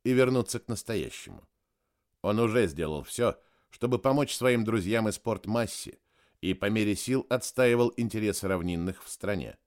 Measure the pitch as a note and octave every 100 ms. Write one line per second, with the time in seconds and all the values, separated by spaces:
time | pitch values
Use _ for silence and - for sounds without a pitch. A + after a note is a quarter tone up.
0 | B2+ B2+ B2+ B2+ A2 A2+ - A2 - G#2
1 | B1+ - - - - _ _ _ _ _
2 | _ _ G2+ G#2+ A2+ A#2+ F#2+ D2 D#2 D2+
3 | - - A#2+ - _ _ _ - A#2+ A#2+
4 | C3+ C#3 C#3 - B2+ A#2+ A2 A2 F2+ A2+
5 | A2 - A#2 G#2 - A#2 A2 - - -
6 | _ _ _ _ F2+ F#2+ G2+ A2 G#2 G2
7 | - C3 - B2 - - B2 A#2+ A#2+ -
8 | A2+ A2 G#2+ - F#2+ F#2 F2 E2+ F2+ F#2
9 | - - F#2 G2 A#1+ -